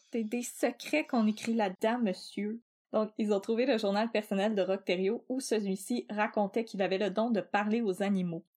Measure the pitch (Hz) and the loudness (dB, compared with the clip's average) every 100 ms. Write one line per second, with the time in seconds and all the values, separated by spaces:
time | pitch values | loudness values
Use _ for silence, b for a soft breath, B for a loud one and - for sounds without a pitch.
0 | _ 233 214 240 240 - 277 - - 302 | _ -4 -2 -4 -6 -2 -2 -2 -2 -2
1 | 302 240 214 214 - 226 202 190 220 247 | 0 2 2 2 0 0 0 0 0 2
2 | 214 185 - - 208 233 - _ _ 220 | 0 -2 -6 -6 -6 -6 -14 _ _ 0
3 | 214 - 208 202 202 226 262 226 202 202 | 0 0 0 2 2 2 2 2 2 0
4 | 233 214 214 196 208 202 185 202 - 180 | 0 0 0 0 2 2 0 0 0 0
5 | 190 233 - 254 - 220 196 190 - 240 | 0 -2 -4 -6 -2 0 0 -2 -2 -4
6 | - 208 220 220 202 226 226 190 180 190 | -2 -2 0 0 0 0 -4 -2 0 2
7 | 208 196 233 208 - 208 208 233 214 185 | 0 0 0 0 0 0 0 0 0 0
8 | 202 196 180 165 - | 0 0 0 -4 -10